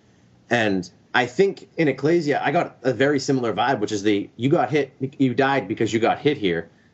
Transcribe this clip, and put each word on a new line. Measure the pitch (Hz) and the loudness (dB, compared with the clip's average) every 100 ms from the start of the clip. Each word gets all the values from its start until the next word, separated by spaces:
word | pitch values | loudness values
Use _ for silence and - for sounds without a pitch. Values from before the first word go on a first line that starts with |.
| _ _ _ _ - | _ _ _ _ -2
And | 120 107 95 90 _ _ | 0 2 0 -4 _ _
I | 123 123 | -2 0
think | - 196 185 - - | 2 2 0 -12 0
in | 151 | 0
Ecclesia, | - 143 175 147 131 | 2 0 0 0 0
I | 131 | 0
got | 143 - - | -2 -4 -4
a | 131 | -4
very | 113 139 143 | 0 2 2
similar | 139 131 117 | 0 0 0
vibe, | 104 123 120 | 0 0 0
which | 104 | -2
is | 107 | -2
the, | 104 101 - - | 0 0 -2 -4
you | 127 | 0
got | 165 123 | 2 2
hit, | 147 135 - 135 - | 0 -2 -6 -10 0
you | 131 | 0
died | 120 139 135 95 | 2 0 0 -2
because | 104 110 | -2 -2
you | 110 | 0
got | 113 - | 0 0
hit | 139 110 | 0 0
here. | 95 82 - _ _ | -2 -2 -6 _ _